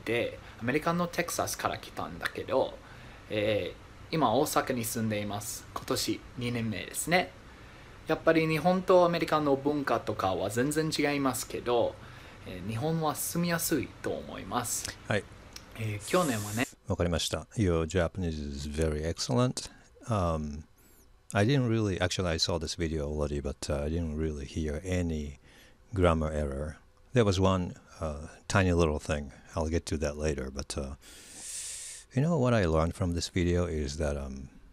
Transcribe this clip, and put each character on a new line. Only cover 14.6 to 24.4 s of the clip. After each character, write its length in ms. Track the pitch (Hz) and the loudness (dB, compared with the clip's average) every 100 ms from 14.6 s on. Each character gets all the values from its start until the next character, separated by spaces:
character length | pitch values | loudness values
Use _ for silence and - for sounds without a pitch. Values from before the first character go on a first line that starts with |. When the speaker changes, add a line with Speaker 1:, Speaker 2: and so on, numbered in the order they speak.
Speaker 1:
す。 240 | 117 - - - - | -2 -4 -6 -8 -2
Speaker 2:
は 100 | 104 | -2
い。 60 | - - - - - - | -2 -14 -20 -20 -16 -8
Speaker 1:
え 200 | 107 104 | -6 -6
ー、 60 | - | 0
去 160 | 180 | 2
年 180 | 160 110 | 2 -2
は 100 | 104 | -4
ね。 140 | 110 131 - - | -4 -4 -6 -6
Speaker 2:
わ 80 | 92 | 0
か 80 | |
り 60 | 87 | 2
ま 80 | 80 | 2
し 120 | - | 0
た。 180 | 82 - - | -4 -4 0
Your 300 | 92 82 80 | 2 4 2
Japanese 400 | 92 82 - 87 | 0 0 -2 -4
is 400 | 78 73 71 76 | -4 -6 -6 -6
very 340 | 73 80 76 | 0 0 0
excellent. 680 | 80 - - 123 127 - - - - - - | -2 -4 0 2 2 -2 -10 -14 -20 -14 -2
Um, 560 | 104 85 80 76 76 - _ - - - - - | 0 2 0 -4 -8 -12 _ -20 -20 -20 -20 -2
I 100 | 101 | 2
didn't 240 | 107 143 120 | 4 4 4
really, 320 | 113 104 87 | 2 2 2
actually, 300 | 90 - 87 | 0 0 0
I 80 | 82 | 2
saw 220 | - 85 | 0 0
this 160 | 80 - | -2 -2
video 320 | 82 78 73 | -2 0 -2
already, 320 | 76 71 71 | -2 0 -2
but, 280 | 69 - - | -4 -6 -4
uh, 120 | 71 | -2
I 80 | 76 | 0
didn't 260 | 82 80 76 | -2 -2 -2
really 300 | 78 73 | -2 -4